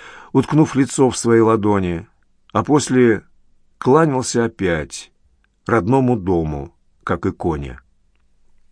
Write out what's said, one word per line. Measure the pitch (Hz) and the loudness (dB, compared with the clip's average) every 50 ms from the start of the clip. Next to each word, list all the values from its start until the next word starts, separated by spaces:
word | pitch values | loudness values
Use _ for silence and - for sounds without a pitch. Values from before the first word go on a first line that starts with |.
| - - - - - - - | -20 -20 -20 -20 -12 -4 -2
уткнув | 135 135 - 139 151 156 - - | -2 0 2 2 2 2 2 2
лицо | 127 139 - - - 139 127 | 0 -2 0 0 0 0 0
в | 113 | 0
свои | - - 117 117 113 | 0 0 2 4 4
ладони, | 113 110 113 107 98 104 104 98 95 90 87 82 - - _ _ _ _ _ _ _ _ - | 4 4 2 2 2 0 0 0 0 -2 -4 -6 -8 -14 _ _ _ _ _ _ _ _ -4
а | 104 - | -4 0
после | - 143 151 139 - 127 127 123 117 107 95 - _ _ _ _ _ _ _ _ _ _ - | 2 0 0 0 0 2 4 4 4 2 0 -4 _ _ _ _ _ _ _ _ _ _ -6
кланялся | - 127 131 156 165 156 135 127 123 - - 120 117 | 0 2 2 4 2 2 0 -2 -4 -4 -2 -2 -2
опять | 113 110 - 95 90 85 78 71 - - - - - _ _ _ _ _ _ _ _ _ _ _ | -2 -4 -4 -4 -2 -2 -4 -6 -8 -14 -18 -20 -20 _ _ _ _ _ _ _ _ _ _ _
родному | - 110 117 87 98 131 135 131 123 123 | -2 -2 0 0 2 0 2 2 0 0
дому, | 107 90 92 92 85 80 78 76 71 69 67 _ _ _ _ _ _ _ | -2 -2 -2 0 0 0 -2 -4 -8 -10 -14 _ _ _ _ _ _ _
как | - 113 - - | -8 -6 -4 -4
иконе. | 98 90 - - 90 78 71 71 65 64 64 - _ _ _ _ _ _ _ _ _ _ _ _ _ _ _ _ _ | -6 -6 -4 -4 -6 -4 -6 -8 -12 -14 -18 -20 _ _ _ _ _ _ _ _ _ _ _ _ _ _ _ _ _